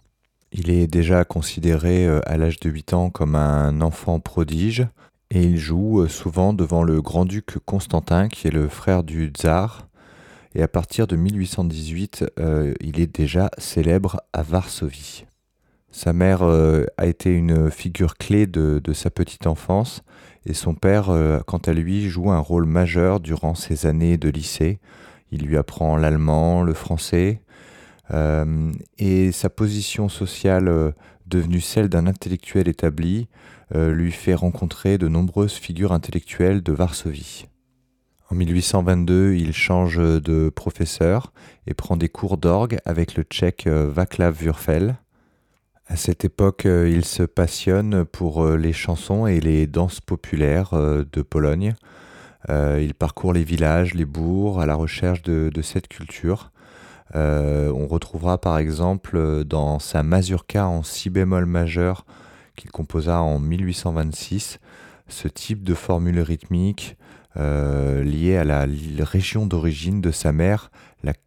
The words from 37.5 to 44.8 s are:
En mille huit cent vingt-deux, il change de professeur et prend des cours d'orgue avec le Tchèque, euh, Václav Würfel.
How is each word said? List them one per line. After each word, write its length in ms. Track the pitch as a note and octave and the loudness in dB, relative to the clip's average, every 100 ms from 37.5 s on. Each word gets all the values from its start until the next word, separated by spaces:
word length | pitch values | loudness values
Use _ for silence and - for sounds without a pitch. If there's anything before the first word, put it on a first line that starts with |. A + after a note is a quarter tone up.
| _ _ _ _ _ _ _ - | _ _ _ _ _ _ _ -6
En 40 | F2+ | -2
mille 160 | E2+ | 0
huit 120 | F2+ | 0
cent 180 | - F#2+ | 2 2
vingt-deux, 540 | F2+ F2+ F2 F2+ G2 F#2 | 4 4 4 4 4 2
il 180 | D#2+ | 0
change 440 | D#2+ - F2+ F2+ E2 | 0 0 2 2 2
de 500 | E2 D#2+ D2 D#2 D#2 | 4 2 2 2 2
professeur 840 | - F2 - E2 - E2+ G#2+ - _ - - D2+ | -2 -6 -4 -4 0 2 2 -2 _ -20 -16 -10
et 80 | D2+ | -8
prend 220 | - F2 | -2 -2
des 120 | E2 | -2
cours 300 | - F#2+ F#2 | -2 -4 0
d'orgue 400 | E2+ F#2+ A#2 A2+ | 2 2 0 -4
avec 300 | - E2 E2 | -4 -2 -2
le 80 | - | -2
Tchèque, 460 | D#2 - F2 - - | -6 -2 -2 0 0
euh, 200 | D#2 D2 | 0 0
Václav 420 | D2 F#2 - F2 D#2 | 0 -2 2 0 0
Würfel. 540 | E2 D2+ - D#2 | -2 -2 0 0